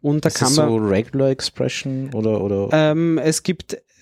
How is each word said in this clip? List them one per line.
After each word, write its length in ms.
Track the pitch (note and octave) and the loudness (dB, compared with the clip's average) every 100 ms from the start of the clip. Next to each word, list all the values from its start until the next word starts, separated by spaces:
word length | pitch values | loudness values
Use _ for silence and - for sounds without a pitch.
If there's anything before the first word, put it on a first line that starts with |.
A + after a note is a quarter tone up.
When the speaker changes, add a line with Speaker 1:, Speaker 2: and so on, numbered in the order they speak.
Speaker 1:
und 240 | D3 D3+ | -2 0
da 40 | D#3+ | 0
Speaker 2:
Ist 60 | - | 0
Speaker 1:
kann 120 | C3 | 2
Speaker 2:
das 80 | D3 | 2
Speaker 1:
man 100 | D3+ | 2
Speaker 2:
so 80 | A2+ | 2
Regular 540 | G#2+ G2 A#2 C3+ C3+ | 2 2 0 0 0
Expression 800 | C3+ - - B2+ - C3+ C3 C3+ | 0 -4 -4 -4 -4 -6 -6 -6
oder, 300 | A2 A2 G#2+ | -2 0 0
oder? 260 | G2+ G2 G2+ | 0 0 0
Speaker 1:
Ähm, 460 | D#3 D#3 D#3 E3+ D#3+ | 2 2 2 0 0
es 240 | D#3+ D#3+ | 0 -2
gibt 380 | - E3+ - - - _ | -2 -6 -8 -14 -14 _